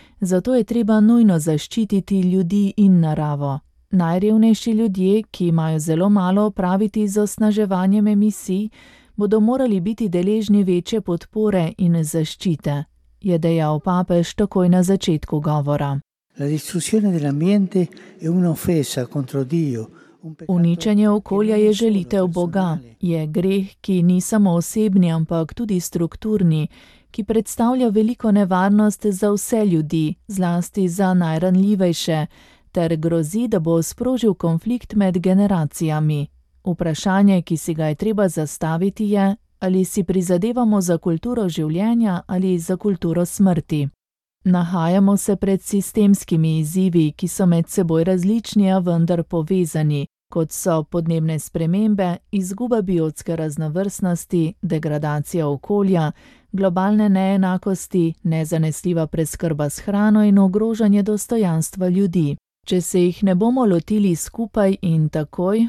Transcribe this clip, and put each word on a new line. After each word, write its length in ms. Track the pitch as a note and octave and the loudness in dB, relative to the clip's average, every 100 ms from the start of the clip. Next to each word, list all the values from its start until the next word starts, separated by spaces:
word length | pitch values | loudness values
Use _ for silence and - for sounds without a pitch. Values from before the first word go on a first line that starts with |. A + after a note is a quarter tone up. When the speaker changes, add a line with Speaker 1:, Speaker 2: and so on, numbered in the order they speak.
| - - | -20 -6
Speaker 1:
zato 340 | F3+ F#3 B3 | -2 0 0
je 100 | B3+ | 0
treba 360 | G#3+ A#3+ G#3+ G#3+ | 0 0 2 4
nujno 380 | G#3 A#3 A3 E3 | 4 6 4 4
zaščititi 840 | D#3 D3 - - G#3 G3+ - G3 | 2 -2 -2 -6 -2 -2 0 0
ljudi 520 | F3+ F#3 F3 G3+ G3 - | 0 0 0 0 0 2
in 240 | G3 F3+ | 4 4
naravo. 580 | D#3+ D3+ D3+ C#3+ C#3+ C#3 - _ _ | 2 0 -4 -4 -4 -6 -10 _ _
Najrevnejši 840 | F#3 E3 F3+ G#3 A3 A3+ G#3+ A#3 | 0 0 0 2 4 4 2 0
ljudje, 500 | G#3+ A3+ F#3+ F#3 G#3+ G#3+ | 0 0 0 2 2 -2
ki 160 | - F3 | -4 0
imajo 320 | E3 D#3+ D#3 | 0 0 -2
zelo 300 | D#3+ D#3+ G3 | -2 0 2
malo 360 | G#3 F3+ G3 | 2 2 2
opraviti 640 | G#3+ G#3 F3+ G3 G#3+ G#3+ G#3 | 0 -2 -2 0 -2 -2 -2
z 100 | G3+ | 0
osnaževanjem 920 | G#3 - G#3+ G#3 G#3 F#3 F#3+ G#3 G#3 | -2 0 0 0 0 0 2 2 2
emisij, 600 | G3+ G#3+ - - F#3+ G#3+ - - - _ - | 2 0 -2 -4 -6 -6 -12 -20 -20 _ -4
bodo 240 | G#3 G#3+ | 0 2
morali 400 | A3 C4 B3+ G3 | 2 2 0 0
biti 280 | F3+ A3+ G#3+ | -2 -4 -2
deležni 540 | F3 F#3 A3 G#3 G3+ | 0 0 0 2 2
večje 380 | F#3+ F3+ - A3+ | 2 0 -2 -4
podpore 720 | - E3+ - G#3+ G#3+ F#3+ E3 - | -4 -6 -6 -2 0 0 -2 -2
in 260 | F3 E3+ | 0 0
zaščite, 800 | D3+ E3 D#3 - G3 D3 D3+ C#3+ - _ _ _ | -2 -4 -4 -4 -4 -4 -4 -6 -8 _ _ _
je 180 | G3+ E3+ | -2 0
dejal 420 | E3 E3 D#3 D3+ | 0 0 0 -2
papež 540 | F#3+ F3+ F#3 F3 E3 | -2 -2 0 0 0
takoj 340 | - G3+ G3 F3+ | -2 -2 2 4
na 140 | F3+ | 4
začetku 580 | F3+ F#3+ - D#3 - D3+ | 2 0 0 -2 -2 -4
govora. 580 | D3+ D3+ C#3+ D3 C#3+ C#3 - _ _ - | -2 -2 0 -2 -2 -6 -10 _ _ -8
Speaker 2:
La 60 | C#3+ | -4
distruzione 640 | D3+ - F3 - A3 G3+ | -4 -4 -6 -2 0 2
dell'ambiente 760 | E3+ C#3+ C#3+ F3 G#3 F#3+ F#3 F3 - - - | 0 -2 0 2 2 2 0 -2 -6 -20 -8
è 120 | E3 | -2
un'offesa 800 | F3+ F3 D3+ - E3 C3 - A#2+ | 0 0 0 0 0 0 -4 -6
contro 340 | D3 C3 C#3 | -6 -6 -6
Dio, 480 | C3 E3+ D3+ A#2 A2 - _ _ | -2 -2 -2 -4 -10 -16 _ _
un 140 | E3 | -20
peccato 180 | D#3 E3+ | -12 -4
Speaker 1:
Uničenje 560 | F3+ E3+ E3+ A3 G#3 G#3+ | 0 2 2 0 2 4
okolja 480 | G#3 - G3 G#3+ G#3+ | 2 0 -2 2 4
je 20 | |
Speaker 2:
che 60 | |
non 60 | G#3+ | 4
è 40 | |
solo 160 | G#3 A3+ | 4 2
Speaker 1:
žalitev 380 | G3+ E3+ G3 F#3 | 0 0 0 0
Boga, 500 | E3+ F3 F#3+ F3+ E3 | 0 -2 0 -2 -2
Speaker 2:
personale. 160 | A#2+ - | -8 -6
Speaker 1:
je 260 | F3+ E3 D3+ | -4 -2 -2
greh, 480 | D#3+ F#3+ G3 F#3+ _ | -2 0 0 -4 _
ki 220 | - F#3 | -2 2
ni 180 | F3 F3+ | 4 2
samo 340 | - G#3+ G3 | 2 2 2
osebni, 560 | E3+ - A3 G#3+ F#3+ F3 | 2 0 -2 2 4 2
ampak 420 | D#3+ D#3+ E3 D#3 | 0 -2 -2 -4
tudi 260 | - A3+ F3+ | -6 -4 -4
strukturni, 880 | - F3 E3+ - A3 G#3+ F3 D#3 D3+ - - _ _ | -4 -4 -4 -4 -2 2 2 2 -2 -10 -20 _ _
ki 140 | - | -8
predstavlja 640 | G#3 A3 A3 - A#3 B3+ A#3+ | -2 -2 -2 -2 0 2 2
veliko 420 | G#3 A3 B3 A3 | 2 0 0 2
nevarnost 760 | G3+ F#3+ F3+ G3 G#3 G#3+ - G#3 | 2 2 2 2 4 2 0 -2
za 260 | F#3+ G#3 | 0 0
vse 320 | G3+ - A3+ G#3 | 0 0 0 2
ljudi, 480 | E3 D3+ E3 D#3 - - | 2 0 -2 -2 -4 -8
zlasti 600 | F#3+ F3 F3 F3 G#3 F#3 | -4 -2 -2 -2 -2 -2
za 260 | F3 F#3+ | 0 0
najranljivejše, 1120 | F3+ E3 D#3+ F3+ F#3 G3 G3+ F3+ D#3+ - D#3 D#3 - - _ _ | 2 0 0 2 2 2 2 0 0 -2 -2 -4 -10 -20 _ _
ter 240 | F3+ E3 E3 | -2 -2 0
grozi, 520 | E3 E3 D#3 G#3 A#3+ | 0 0 -2 -2 -2
da 100 | G#3 | 0
bo 240 | D#3+ E3 | 0 0
sprožil 520 | E3 - B3 B3+ A3+ | -2 -4 -4 0 0
konflikt 600 | F#3 E3+ E3 G#3+ A#3+ - | 0 -2 -2 -2 -6 -4
med 240 | G#3 F#3+ F3+ | 0 0 0
generacijami. 1080 | F3+ F#3 G3+ F#3 D3+ - D#3+ D3+ D#3 D3+ C#3+ _ _ _ | 2 2 2 0 -2 -4 -4 0 -2 -2 -6 _ _ _
Vprašanje, 800 | F#3 E3 E3+ D#3 G3+ F#3+ G3+ F#3 | -6 -4 -4 -2 0 4 4 4
ki 140 | - D#3+ | 0 -4
si 180 | - | -4
ga 120 | D#3+ D#3 | -2 -2
je 80 | |
treba 340 | D3+ A3 G#3+ F#3+ | -2 -2 0 0
zastaviti, 840 | D#3+ D3+ - D#3+ E3 G3 - G#3 | 0 -6 -4 -4 -2 -2 -2 -2
je, 260 | G#3 G3 G#3 _ _ | 0 0 -2 _ _
ali 260 | F#3+ F#3 | -2 0
si 200 | F#3 - | 0 -2
prizadevamo 760 | F3+ F#3+ F3+ F3+ A3 A#3+ A#3 G#3 | -2 -2 0 0 0 0 0 0
za 180 | F3+ E3 | 0 -2
kulturo 500 | F3+ E3 A#3+ A#3+ F#3+ | -2 -4 -2 -4 -2
življenja 760 | D#3+ D#3 E3 A3 A#3 A3 F3 - | -2 -4 -2 0 0 0 -2 -4
ali 320 | F#3 F#3+ F3+ | -2 0 -2
za 180 | E3 F#3 | -2 -4
kulturo 480 | G#3 F#3 E3+ E3 | -2 -2 -2 -2
smrti. 640 | F3 - F#3+ E3 - D#3 C#3+ - _ _ _ _ | -2 2 2 2 -2 -2 -4 -6 _ _ _ _
Nahajamo 720 | F#3 F3+ E3+ F#3 E3 F#3+ G3 G3+ | 0 0 0 -2 2 4 4 2
se 200 | - F#3+ | 0 -2
pred 260 | G3 F#3+ | 0 -2
sistemskimi 960 | - G3+ - - G3+ G3+ - E3 D#3+ D#3+ | -2 -4 -2 2 4 2 2 0 2 0
izzivi, 540 | D3+ F#3 F#3 E3+ D3+ | -2 0 2 2 2
ki 160 | - F3+ | -2 -6
so 180 | - F#3 | 0 2
med 220 | E3+ E3 | 2 0
seboj 360 | - E3+ E3 | -2 0 2
različni, 680 | E3 F#3 F#3 A3+ - G#3 F#3+ | 2 0 0 -2 -2 0 2
a 60 | F#3+ | 2
vendar 440 | F3+ E3+ E3 F3 | 2 0 0 0
povezani, 840 | D#3+ E3+ D#3 F#3+ E3+ D#3+ D3+ D3 C#3+ _ _ | -2 -4 -2 -2 -2 -2 -2 -2 -6 _ _
kot 180 | E3+ D#3+ | -4 -4
so 320 | - F#3 D#3+ | -4 -2 -2
podnebne 540 | D3+ F3 E3 E3 D#3+ D#3 | -2 -4 -2 -2 -2 -4
spremembe, 800 | - D#3+ D#3+ F#3+ A3 G3+ F3+ F3 _ | -6 -4 -2 0 0 0 -2 -4 _
izguba 520 | G3+ F#3 G3 A#3+ A#3 | -6 -4 -6 -2 -2
biotske 540 | F#3+ F3 D#3 - - E3 | 0 0 -2 -4 -6 -6
raznovrstnosti, 1160 | D#3 D3+ D#3 E3 G3 - F#3 E3+ - F3 D#3+ - | -4 -4 -4 -4 -6 -4 -2 -2 -2 -2 -2 -4
degradacija 840 | E3+ D#3+ D#3+ D3 D3+ D3+ - F3 D3 | -6 -4 -4 -4 -4 -4 -4 -4 -2
okolja, 640 | C#3+ - G#3 G3 F3+ D3+ - - _ _ | -4 -2 0 2 2 0 -6 -16 _ _
globalne 560 | F#3+ F#3+ F3+ F#3+ G#3+ G#3+ | -2 0 0 2 2 2
neenakosti, 1040 | F#3+ F#3+ G3 F#3+ F#3 G3+ F#3 - F#3 E3 D#3+ | 2 2 2 0 -2 -2 -4 -2 -2 0 -2
nezanesljiva 840 | E3+ D#3+ D#3 D#3+ D#3+ - F3+ E3 D#3 | -2 -2 -2 -2 -2 -2 -2 -2 -2
preskrba 640 | E3 D#3 - E3+ D3 D3 | -2 -4 -4 -4 -2 -4
s 80 | - | -6
hrano 460 | - G3+ G#3+ G#3+ | -4 0 4 4
in 140 | G#3 G3+ | 6 6
ogrožanje 640 | F#3+ G3+ A3+ A3 G#3+ G3+ | 4 2 0 0 2 2
dostojanstva 840 | G3+ G#3 - A#3 F#3 D#3+ D#3+ G3 F#3 | 2 -2 -2 0 0 0 -4 -2 0
ljudi. 480 | F3+ G3 F3 D3 - _ _ - | 0 0 0 -2 -4 _ _ -4
Če 140 | F#3 | -4
se 220 | - F#3 | 0 0
jih 220 | F3+ E3+ | 0 0
ne 100 | G3 | 0
bomo 320 | F3+ A3 C4 A3+ | 2 2 2 2
lotili 480 | E3+ - G#3+ G3+ E3 | 0 0 0 0 0
skupaj 600 | - - A3+ A3+ G3 G3 | -6 -10 -6 0 0 0
in 260 | F3 D#3+ D#3 | 0 0 0
takoj, 600 | D#3 D3+ - F3+ A3 | -2 -6 -4 0 0